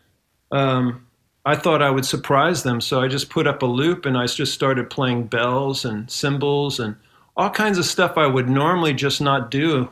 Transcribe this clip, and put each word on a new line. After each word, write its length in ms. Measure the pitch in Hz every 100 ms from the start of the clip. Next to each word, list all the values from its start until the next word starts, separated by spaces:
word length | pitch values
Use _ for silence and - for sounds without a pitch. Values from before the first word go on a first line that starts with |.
| _ _ _ _ _
um, 560 | 139 135 127 123 120 - _ _ _ 139
I 80 | 151
thought 260 | 175 156
I 80 | 143
would 140 | 135
surprise 580 | 131 - - 123 160 165
them. 180 | 131 117
So 200 | - 135
I 80 | 127
just 220 | 135 -
put 160 | 165 147
up 160 | 135
a 40 | 127
loop 380 | 123 151 180
and 140 | 139 127
I 80 | 123
just 260 | - 135
started 380 | - 139 127 120
playing 380 | - 127 120 110
bells 560 | 117 120 127 139 135
and 260 | 123 107 110
cymbals 680 | - 143 139 143 143 143 -
and 160 | 110 104 _ _ _ -
all 120 | 196
kinds 280 | 202 214 185
of 60 | 165
stuff 320 | - 175 165
I 80 | 147
would 220 | 131 127
normally 420 | 135 151 180 160
just 280 | 131 139 -
not 300 | 143 139 117
do 380 | 139 165 143 120